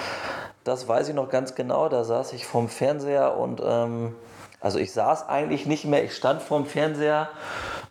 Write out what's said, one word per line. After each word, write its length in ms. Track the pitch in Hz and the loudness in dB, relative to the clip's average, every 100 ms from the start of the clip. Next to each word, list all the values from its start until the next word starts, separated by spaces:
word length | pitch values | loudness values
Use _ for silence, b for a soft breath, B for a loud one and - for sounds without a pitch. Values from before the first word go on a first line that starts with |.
| B B B B B - | B B B B B -8
Das 240 | 131 127 127 | -4 -2 2
weiß 220 | 117 143 | 2 2
ich 60 | 147 | -2
noch 140 | 131 | 0
ganz 240 | 131 131 | 0 0
genau, 360 | - 123 139 156 | -4 0 2 4
da 160 | 127 113 | 2 2
saß 260 | 117 135 | 0 -2
ich 140 | 123 - | -8 -2
vorm 240 | 120 117 | 0 0
Fernseher 680 | - 131 147 143 139 135 - | 2 0 2 2 4 4 2
und, 240 | 123 120 | -2 -2
ähm, 520 | - 117 117 117 117 113 B B B B | 0 2 2 -2 -4 -6 B B B B
also 180 | 101 80 | -2 0
ich 140 | 101 | 0
saß 340 | 113 110 160 - | 2 2 2 0
eigentlich 380 | 160 156 147 - | -2 0 -2 0
nicht 180 | 151 | 0
mehr, 200 | 151 143 | 2 2
ich 120 | 117 - | 2 0
stand 260 | 131 147 | 0 0
vorm 240 | - 151 143 | 0 0 0
Fernseher 600 | 147 156 151 151 151 156 B B B B B B | 0 0 2 2 2 0 B B B B B B